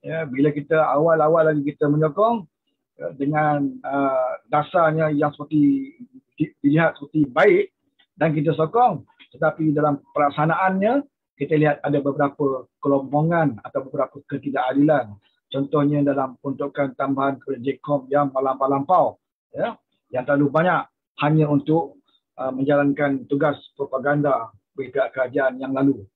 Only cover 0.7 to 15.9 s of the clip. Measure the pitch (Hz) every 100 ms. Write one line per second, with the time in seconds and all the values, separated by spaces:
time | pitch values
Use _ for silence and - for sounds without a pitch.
0.7 | 160 143 139 165 160 151 160 156 151 143
1.7 | 147 151 147 156 143 220 233 160 _ _
2.7 | _ _ _ 85 127 139 151 151 147 139
3.7 | 127 131 139 139 131 127 131 _ 151 147
4.7 | 180 160 156 156 143 147 143 147 151 143
5.7 | 139 135 _ - - _ - 151 _ 143
6.7 | 156 160 - 143 156 139 127 202 180 -
7.7 | _ _ _ _ _ 160 151 151 151 156
8.7 | 233 247 151 - _ - 127 156 151 156
9.7 | 147 147 143 _ 147 143 151 160 165 190
10.7 | 190 208 277 285 _ _ _ 143 156 151
11.7 | 147 139 143 139 139 143 - 143 131 123
12.7 | _ 143 139 135 147 160 170 151 107 -
13.7 | 143 143 143 131 143 _ 139 - 139 131
14.7 | 139 151 143 110 104 _ _ _ 135 139
15.7 | 151 143